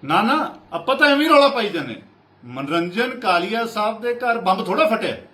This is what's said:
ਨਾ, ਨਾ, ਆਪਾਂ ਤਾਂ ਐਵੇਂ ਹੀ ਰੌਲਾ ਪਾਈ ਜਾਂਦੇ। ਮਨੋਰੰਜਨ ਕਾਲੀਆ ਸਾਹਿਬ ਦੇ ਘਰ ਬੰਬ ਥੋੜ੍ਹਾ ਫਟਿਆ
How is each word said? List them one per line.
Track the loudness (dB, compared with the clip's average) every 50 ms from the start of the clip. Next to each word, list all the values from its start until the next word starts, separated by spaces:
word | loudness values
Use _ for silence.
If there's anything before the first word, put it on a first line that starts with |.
| -4
ਨਾ, | 0 0 0 2
ਨਾ, | 2 0 0 -2 -6 -10 -16 -20 -10 -10
ਆਪਾਂ | -8 -2 -2 2
ਤਾਂ | 4 4
ਐਵੇਂ | 4 4 4 4
ਹੀ | 6
ਰੌਲਾ | 6 6 6 6
ਪਾਈ | 4 0 -4 -2
ਜਾਂਦੇ। | -4 -6 -6 -6 -10 -12 -14 -20 _ _ _ _ _ _ -20
ਮਨੋਰੰਜਨ | -14 -10 -10 -6 -2 -2 -2 -2 -2 -2 -4 -4 -4
ਕਾਲੀਆ | -4 -4 0 2 2 2 0 0 -2 -4 -4
ਸਾਹਿਬ | -4 -4 -2 -2 -2 -4 -4
ਦੇ | -4 -6 -4
ਘਰ | -2 -2 -2 -2 0
ਬੰਬ | 2 0 0 0 0
ਥੋੜ੍ਹਾ | -4 0 2 2
ਫਟਿਆ | 2 2 0 -2 -6 -6 -8 -12 -20